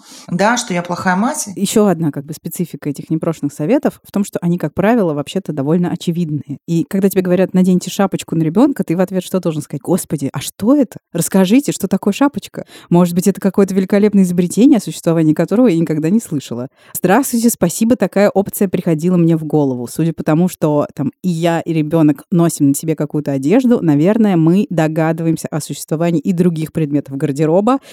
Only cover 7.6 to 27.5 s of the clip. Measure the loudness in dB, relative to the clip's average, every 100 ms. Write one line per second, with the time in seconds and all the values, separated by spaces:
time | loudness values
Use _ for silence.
7.6 | 2 2 0 -2 -2 -2 -4 -2 0 2
8.6 | 2 0 -2 -2 -2 -4 -4 -4 -2 -4
9.6 | -8 -10 -2 -2 -2 -6 -4 -6 -10 -4
10.6 | 2 2 0 -6 -8 -6 0 2 4 2
11.6 | 2 -4 -2 -2 -2 0 0 0 -10 -14
12.6 | -16 -20 0 2 4 2 0 0 0 2
13.6 | 2 0 0 2 4 4 2 2 0 4
14.6 | 4 4 0 -4 0 2 2 2 0 2
15.6 | 4 2 0 0 0 0 0 -6 -6 -8
16.6 | -10 -14 -16 -2 2 2 2 0 0 2
17.6 | -2 0 0 2 0 2 2 2 -2 -2
18.6 | -2 0 -2 0 2 2 4 2 0 0
19.6 | 0 -2 -6 -4 -4 -2 0 0 0 0
20.6 | 0 0 -2 -4 -6 -4 -4 -2 -2 -2
21.6 | -2 -2 0 2 2 2 -2 0 0 2
22.6 | 0 0 -4 -4 -4 -4 -4 -2 2 2
23.6 | 4 2 2 2 2 2 2 4 4 4
24.6 | 2 0 0 0 -2 0 -2 -2 -4 -8
25.6 | -8 -10 -6 -2 0 0 0 0 0 0
26.6 | -4 -4 -2 -2 -4 -4 -4 0 2